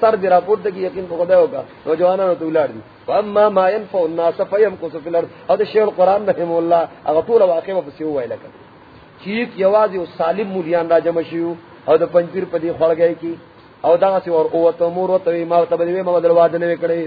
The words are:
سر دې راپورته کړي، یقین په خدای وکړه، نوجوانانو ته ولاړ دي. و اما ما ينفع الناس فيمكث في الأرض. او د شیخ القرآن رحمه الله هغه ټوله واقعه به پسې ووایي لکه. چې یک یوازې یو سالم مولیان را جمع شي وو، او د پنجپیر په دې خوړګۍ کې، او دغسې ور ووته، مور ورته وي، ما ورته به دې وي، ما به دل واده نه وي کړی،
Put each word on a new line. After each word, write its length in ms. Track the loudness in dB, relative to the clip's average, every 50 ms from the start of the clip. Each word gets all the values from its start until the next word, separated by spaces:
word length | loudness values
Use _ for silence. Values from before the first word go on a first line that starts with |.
سر 120 | 0 2 2 2
دې 60 | 2 2 2
راپورته 340 | 2 2 2 -2 -2 -2 -4
کړي، 120 | -6 -6 -6
یقین 180 | -6 -6 -8 -10 -8
په 40 | -6 -4
خدای 180 | 0 2 4 4 4
وکړه، 200 | 2 0 -6 -10 -12 -14 -10 -6
نوجوانانو 480 | -4 -2 0 2 2 2 2 0 -2 -2
ته 100 | -2 -4
ولاړ 240 | -2 0 0 0 -2 -4
دي. 60 | -10 -18 -20 -20 -14 -6
و 40 | -4
اما 340 | -2 -2 -2 0 2 2 2 4
ما 200 | 4 2 2 2
ينفع 320 | 0 -2 -4 -4 -2 -2 -2
الناس 360 | -2 -2 -2 0 0 0 -2
فيمكث 520 | -4 -2 0 2 2 2 0 -4 -10 -10 -10 -10 -8
في 60 | -4
الأرض. 200 | -2 -2 -2 -4 -8 -8 -4 -2
او 60 | 0
د 80 | 0 0
شیخ 200 | 0 2 2 2
القرآن 460 | 2 2 2 2 4 2 2 0 -2
رحمه 280 | -2 -2 -2 -2 -2 0
الله 220 | 0 2 2 2 0 -2 -6 -8 -4
هغه 140 | -2 0 0 0
ټوله 180 | 2 2 4 4 4 2
واقعه 200 | 0 -4 -4 -4
به 100 | -6 -6
پسې 140 | -6 -8 -10
ووایي 260 | -8 -6 -4 -4 -6
لکه. 220 | -6 -8 -12 -14 -18 -20 -20 -20 -20 -20 -20 -20 -20 -20 -20 -20 -20 -20 -16
چې 80 | -10 -8
یک 200 | -6 -6 -6 -6 -2
یوازې 360 | 0 0 2 4 2 2 0 -2
یو 120 | -4 -8 -8 -6
سالم 300 | -4 -2 -2 -2 -2 -4
مولیان 420 | -6 -6 -6 -4 -2 -2 -2 0 2
را 100 | 2 2
جمع 220 | 2 0 -2 -2
شي 180 | -4 -4 -6 -6
وو، 160 | -6 -6 -8 -10 -14 -20 -20 -6 0
او 100 | 2 2
د 80 | 2 2 2 2
پنجپیر 320 | 0 0 0 -4 -6 -6 -4
په 60 | -4
دې 120 | -4 -4 -4 -2
خوړګۍ 360 | 0 0 2 2 2 2 0 0 -2
کې، 120 | -8 -10 -10 -10 -14 -20 -20 -20 -20 -20 -12 _ 0
او 120 | 2 2
دغسې 300 | 4 4 2 0 0 -2
ور 200 | 0 0 0 0 0 2
ووته، 360 | 2 2 2 2 2 -2 -2
مور 200 | -2 -2 -2 0
ورته 220 | 0 0 0 0
وي، 140 | -2 -2 -2
ما 120 | 0 2 2
ورته 160 | 2 2 0
به 100 | -2 0
دې 80 | -2 -2
وي، 60 | -2
ما 100 | -2 0
به 80 | 0 2
دل 120 | 4 4
واده 260 | 6 6 4 4 2
نه 100 | 0 -2
وي 100 | -2 -2
کړی، 220 | -2 -2 -2 -2 -4 -4